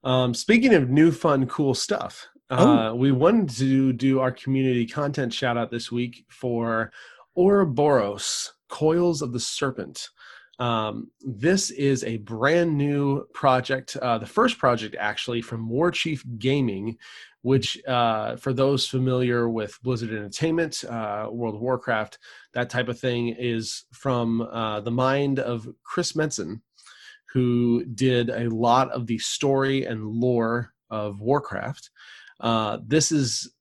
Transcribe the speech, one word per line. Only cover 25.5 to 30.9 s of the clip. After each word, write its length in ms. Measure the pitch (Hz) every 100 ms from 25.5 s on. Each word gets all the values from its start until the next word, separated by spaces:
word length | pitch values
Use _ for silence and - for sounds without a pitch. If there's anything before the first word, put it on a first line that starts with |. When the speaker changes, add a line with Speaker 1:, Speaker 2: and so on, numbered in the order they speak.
| 117 110 -
Speaker 1:
Chris 300 | - - 175
Metzen, 480 | 156 156 120 82 113 _ _ - - - - -
who 500 | 131 123 120 120 120 127
did 440 | 117 131 123 120
a 200 | 117 117
lot 400 | 113 117 123 131
of 160 | 127 117
the 100 | 113
story 680 | - - 143 135 135 135 -
and 220 | 110 107
lore 680 | 113 127 120 113 117 117 _
of 300 | _